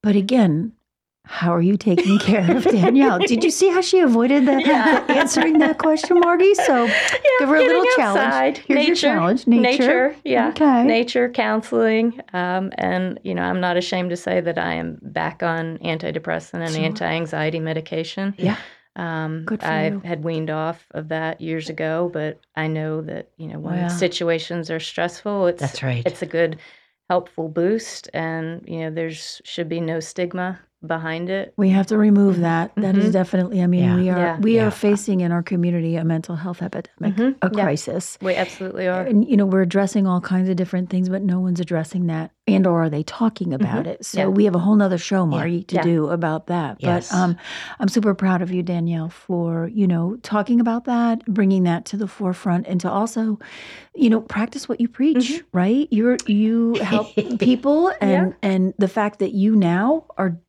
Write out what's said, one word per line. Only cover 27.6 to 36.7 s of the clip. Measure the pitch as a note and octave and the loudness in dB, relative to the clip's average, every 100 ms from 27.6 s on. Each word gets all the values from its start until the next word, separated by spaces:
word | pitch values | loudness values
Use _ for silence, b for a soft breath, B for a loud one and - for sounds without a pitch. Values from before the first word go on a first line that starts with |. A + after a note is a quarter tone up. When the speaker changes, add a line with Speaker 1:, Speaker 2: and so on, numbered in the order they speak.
| E3+ A3 - - - | 0 0 -4 -16 -12
Speaker 2:
and, | - D#3+ E3 D#3+ E3+ - | -8 -6 -6 -8 -10 -12
you | E3 | -8
know, | D#3+ | -8
there's, | D#3 E3 D#3 - - | -6 -8 -8 -16 -18
should | - - E3 | -14 -10 -6
be | E3 | -4
no | D#3+ E3 | -4 -4
stigma | D#3 - F3+ F#3 F3+ F3+ _ _ D#3+ | -6 -6 -6 -4 -6 -8 _ _ -6
behind | E3 D#3+ D#3+ F3 | -6 -4 -6 -6
it. | F#3+ - - | -6 -6 0
Speaker 1:
We | F#3+ | 2
have | F#3+ F#3 | 4 2
to | G#3+ | 2
remove | G#3+ G3+ G3+ F3 | 6 6 6 4
that. | E3+ E3 E3+ - | 2 0 -2 -2
That | G3 G3 | 0 2
is | |
Speaker 2:
Mm-hmm. | G#3 | 4
Speaker 1:
definitely, | F#3 F3+ F#3+ F3+ F#3+ | 2 2 0 0 0
I | F3 | 2
mean, | F3+ | 2
Speaker 3:
Yeah. | F3+ F3+ | 2 2
Speaker 1:
we | F#3 | 2
are, | F3+ | 2
Speaker 2:
Yeah. | E3+ D#3+ | 0 0
Speaker 1:
we | G#3+ A3+ | 2 4
are | |
Speaker 3:
Yeah. | G#3+ | 2
Speaker 1:
facing | G3+ G#3 G3+ G#3 F#3+ | 0 0 0 0 0
in | F3 | 0
our | E3+ | -2
community | E3+ F3+ F3 F3 E3 E3 | -2 -2 0 0 -2 -2
a | |
mental | E3 E3 - E3+ | -2 -2 -4 -8
health | F3+ F3 | -8 -8
epidemic, | F3 | -8